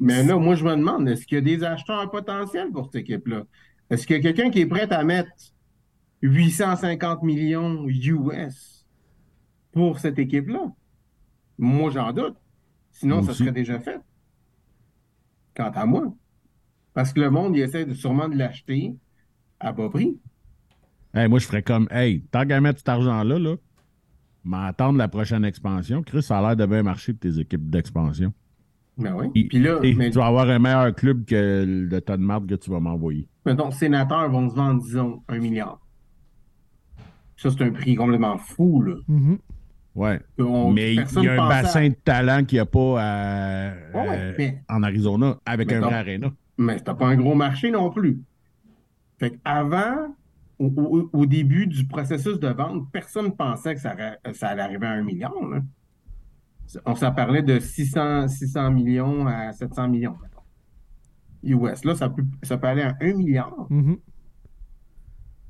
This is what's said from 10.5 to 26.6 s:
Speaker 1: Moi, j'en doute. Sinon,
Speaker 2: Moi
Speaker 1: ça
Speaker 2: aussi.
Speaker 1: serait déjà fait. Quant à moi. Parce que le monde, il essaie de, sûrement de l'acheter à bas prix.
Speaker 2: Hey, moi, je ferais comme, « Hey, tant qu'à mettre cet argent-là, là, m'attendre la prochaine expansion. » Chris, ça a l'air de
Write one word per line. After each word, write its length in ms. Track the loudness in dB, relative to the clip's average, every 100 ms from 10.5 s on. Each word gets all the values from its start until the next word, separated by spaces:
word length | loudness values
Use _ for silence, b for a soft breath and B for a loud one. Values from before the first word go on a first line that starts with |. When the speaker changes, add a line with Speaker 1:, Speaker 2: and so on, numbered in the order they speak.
| -6 -8 -12 _ _ _ _ _ _ _ -2
Speaker 1:
Moi, 320 | 0 2 0
j'en 200 | -2 -4
doute. 240 | -4 -6 -8 _ _ _ _ _
Sinon, 260 | -4 0 2
Speaker 2:
Moi 80 | 0
Speaker 1:
ça 40 |
Speaker 2:
aussi. 80 | 0
Speaker 1:
serait 80 | 0
déjà 260 | 0 -4 -6
fait. 220 | -8 -12 -16 _ _ _ _ _ _ _ _ _ _ _ _ _ _
Quant 160 | -8 -6
à 160 | -2 2
moi. 260 | 2 0 -8 _ _ _ _ _ _ _
Parce 180 | -4 0
que 80 | 2
le 100 | 2
monde, 240 | 2 2 0
il 40 |
essaie 240 | 0 -4
de, 100 | -6
sûrement 340 | -6 -2 0 0
de 80 | -2
l'acheter 600 | -2 -6 -6 -4 -4 -10 _ _ _ _ _ _
à 100 | -8
bas 160 | -6 -4
prix. 300 | 0 -2 -2 -12 -20 -20 _ _ _ _ _ _
Speaker 2:
Hey, 140 | 2 4
moi, 100 | 4
je 80 | 2
ferais 160 | -2
comme, « 240 | 2 2 2
Hey, 300 | 2 0 0 -2
tant 120 | -2
qu'à 160 | 2 2
mettre 200 | 2 0
cet 80 | -2
argent-là, 500 | 0 2 2 0 0
là, 160 | 0 -4 -10 _ _ _ _ _ _ _
m'attendre 560 | -8 -6 -4 0 2 4
la 80 | 2
prochaine 380 | 0 -2 0
expansion. » 580 | 0 -2 -4 -4 -2 -4
Chris, 220 | -2 -2
ça 140 | 0 2
a 40 |
l'air 140 | 2
de 100 | 2